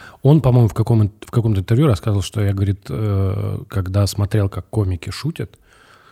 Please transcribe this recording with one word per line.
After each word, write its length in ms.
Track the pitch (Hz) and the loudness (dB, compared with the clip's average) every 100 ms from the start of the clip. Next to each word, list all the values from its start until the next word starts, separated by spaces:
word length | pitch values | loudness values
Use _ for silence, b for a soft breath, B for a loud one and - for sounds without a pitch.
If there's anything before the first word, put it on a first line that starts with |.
| B B | B B
Он, 180 | 131 156 | 4 4
по-моему, 280 | 131 123 113 | 4 4 4
в 40 | |
каком-, 380 | - 110 117 104 - | 2 0 2 2 -2
в 100 | - | -6
каком-то 280 | 120 113 98 | -2 0 0
интервью 260 | 90 113 156 | 0 2 2
рассказывал, 340 | 101 - 101 | 0 0 -2
что 180 | 92 - | -2 -2
я, 120 | 101 | -2
говорит, 320 | 98 98 98 - | 0 -2 -4 -6
э, 680 | - 107 98 95 101 101 98 - | -6 -2 0 0 -2 -4 -6 -6
когда 400 | 98 92 98 101 | -6 -2 0 0
смотрел, 420 | - 101 110 98 | 0 0 0 0
как 200 | - - | -4 -6
комики 400 | - 95 90 - | -2 -2 -2 -6
шутят, 500 | - 143 170 - _ b b b b b | -8 -8 -8 -10 _ b b b b b